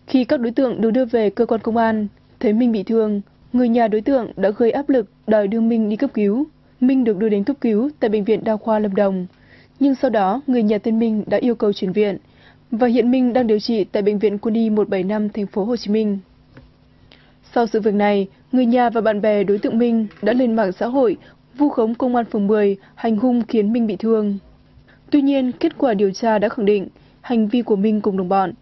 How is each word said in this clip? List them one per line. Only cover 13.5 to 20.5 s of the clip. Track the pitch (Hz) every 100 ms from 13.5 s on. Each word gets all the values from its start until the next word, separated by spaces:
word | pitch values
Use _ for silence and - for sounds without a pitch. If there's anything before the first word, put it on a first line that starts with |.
| 214
trị | - 226
tại | 180 214
Bệnh | 202 208
viện | 214 202
Quân | 233
y | 220 226
một | 214 202
bảy | 196
năm | 185 214 208
thành | 220 196
phố | 214
Hồ | 202 240
Chí | 196
Minh. | 214 214 196 - _ _ - - _ _ _ - - _ _ - 247
Sau | 226
sự | 220
việc | 214
này, | 202 202 202 196 _ _
người | 254 233
nhà | 247 240
và | 226
bạn | 214 208
bè | 214 208
đối | 196 202
tượng | 277 226
Minh | 240 226 208 -
đã | 202
lên | 247 254